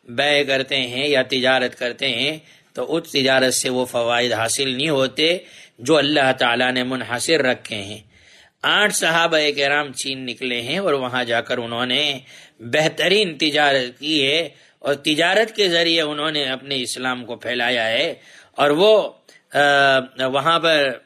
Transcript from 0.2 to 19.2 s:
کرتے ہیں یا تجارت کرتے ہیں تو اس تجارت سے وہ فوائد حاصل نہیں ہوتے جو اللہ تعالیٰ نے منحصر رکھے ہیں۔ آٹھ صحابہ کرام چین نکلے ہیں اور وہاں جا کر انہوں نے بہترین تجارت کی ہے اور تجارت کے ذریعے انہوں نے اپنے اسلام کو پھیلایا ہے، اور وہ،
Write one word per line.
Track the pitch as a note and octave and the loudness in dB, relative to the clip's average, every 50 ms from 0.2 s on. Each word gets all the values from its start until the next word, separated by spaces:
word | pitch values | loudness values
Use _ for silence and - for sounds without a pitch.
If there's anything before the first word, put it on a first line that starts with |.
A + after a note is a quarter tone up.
| C#3 D3 D3 C#3+ C#3+ | 0 2 2 2 2
کرتے | B2+ C3+ C3+ C3 C3 C#3 | 2 0 -2 -2 -2 -2
ہیں | C3+ B2+ A#2+ A#2+ B2+ C#3 D3 | -4 -4 -4 -4 -4 -2 2
یا | C#3+ C3 | 2 2
تجارت | B2+ B2+ C3+ C3 B2 B2+ C3 C3 B2 B2 B2 - | 0 0 -2 0 2 2 2 2 2 -2 -4 -4
کرتے | B2+ B2 A#2 G#2+ C#3 C3+ | -6 -6 -6 -4 -4 -4
ہیں | A#2+ A2+ C3 C#3+ D#3 D#3 - - - _ _ _ _ | -2 -2 -2 -4 -4 -6 -14 -20 -20 _ _ _ _
تو | - B2+ - D3+ | -8 -4 -2 -4
اس | E3+ E3 - | -4 -4 -4
تجارت | - D3 C3 C3 C3 C3+ C3 B2+ B2 | -2 0 2 4 4 4 4 2 2
سے | - - C3 | 0 -2 -2
وہ | B2+ B2+ B2+ | -2 -2 -4
فوائد | A#2+ - B2 A#2 A#2 A#2+ A#2+ B2 B2 | -2 -2 -2 -2 0 0 0 0 0
حاصل | A2+ G#2 A2 A2+ - - C#3 C3+ | 0 -2 -2 -2 -2 -2 -2 -4
نہیں | B2+ B2+ D3 D#3+ | -2 -2 -2 0
ہوتے | D3+ C3+ C3 C3+ B2+ - D3+ E3 F3 F#3 - - - - - - _ - | 0 0 0 0 0 0 0 0 0 -2 -4 -14 -20 -20 -20 -20 _ -12
جو | A#2 C3+ D#3+ | 0 2 4
اللہ | D3+ C#3 C#3+ D3+ D3+ C3+ C3 C3 C3+ | 4 4 4 2 4 4 2 2 2
تعالیٰ | C3 B2 A#2+ A#2+ B2+ B2+ | 2 2 2 2 0 0
نے | B2+ B2+ | 0 -2
منحصر | B2 B2+ C3 B2+ A#2 G#2+ A#2+ A#2+ - - E3 D3+ | -2 -2 -4 -6 -6 -6 -6 -4 0 2 2 2
رکھے | C3+ B2+ A#2+ A2 - - A#2 | 4 2 0 -2 -4 -10 -10
ہیں۔ | G#2+ F#2+ G2+ G#2+ G#2 - _ _ _ _ - - - - _ _ _ | -10 -10 -10 -14 -16 -18 _ _ _ _ -20 -20 -20 -20 _ _ _
آٹھ | - C#3 D#3+ F#3+ G#3 G#3 - | -2 0 2 2 2 2 0
صحابہ | - F#3 E3 E3 E3+ E3+ E3+ D#3+ D#3 D3+ D3 C#3+ | 0 0 0 2 2 2 2 2 2 2 2 0
کرام | C#3 C#3+ C#3 C#3+ D3 D3 C#3+ | 0 0 0 2 0 -2 -4
چین | C3 - - C#3 C3+ C3 C3 | -6 -8 -8 -6 -8 -8 -8
نکلے | B2 A#2 - C3 B2+ B2 A#2+ | -10 -10 -8 -6 -6 -4 -4
ہیں | A#2 A#2+ D3+ F#3+ | -4 -4 -6 -2
اور | G3+ F3+ | 0 0
وہاں | C#3+ C#3 B2+ B2 B2 B2+ B2 | 0 0 -2 -4 -4 -4 -2
جا | A#2 A#2 A2+ | 0 -2 -2
کر | A2+ - B2+ B2 | -2 -2 -4 -4
انہوں | A#2 A2+ A#2 A#2 B2+ | -4 -6 -4 -4 -2
نے | B2+ B2+ C#3 D3+ D3 C#3 B2+ C3+ - - - - - _ _ | -2 0 0 0 -2 -4 -8 -12 -18 -20 -20 -20 -20 _ _
بہترین | A2 A#2+ A#2+ D3+ D#3 E3 D#3+ - D3+ F3 F#3+ G#3+ G#3+ F3 D#3 C3 | -10 -2 0 0 0 0 0 0 0 2 2 2 2 0 -2 -2
تجارت | E3 D#3 C#3 D3 D3 C#3+ C#3 C3+ B2+ B2 B2 _ | -2 0 2 2 2 4 2 2 -2 -4 -8 _
کی | C3+ D3+ D#3+ D3+ C3+ | -6 -2 0 0 0
ہے | C3+ D3 E3 E3 C#3 - - - _ _ _ | 0 0 -2 -2 -4 -10 -18 -20 _ _ _
اور | - C3 C#3+ | -4 -4 -4
تجارت | C#3 - D3+ D3+ D3 E3 F3 F#3+ G#3 A3+ A3 - | -2 0 -2 0 2 2 2 2 2 0 0 0
کے | A3 G3+ F3+ | -2 0 2
ذریعے | E3+ E3 E3+ E3+ E3 E3 | 2 2 2 2 2 0
انہوں | D#3 D3 D3+ D3 D3 D#3+ | 0 -2 -4 -4 -4 -4
نے | D#3 D3 C#3+ | -2 -2 -4
اپنے | C3 C3 B2+ C3 C#3 C#3 C3 | -4 -6 -8 -6 -6 -6 -6
اسلام | B2 A#2 - B2 B2+ B2+ B2+ B2 A#2+ | -4 -6 -8 -6 -4 -6 -6 -6 -8
کو | A2 A#2+ | -12 -12
پھیلایا | A2+ - A#2 B2 B2 A#2+ A#2+ B2+ A#2+ A2+ A2+ | -10 -6 -6 -4 -2 0 0 0 0 0 0
ہے، | A2+ B2+ D3+ E3+ B2+ - - - - - - _ | 0 0 -2 -2 -4 -8 -16 -20 -20 -20 -20 _
اور | _ - C#3 D3 | _ 0 2 2
وہ، | D3 D#3 G3 G#3+ G#3+ G3+ E3 B2+ - _ | 4 4 6 6 6 6 4 0 -10 _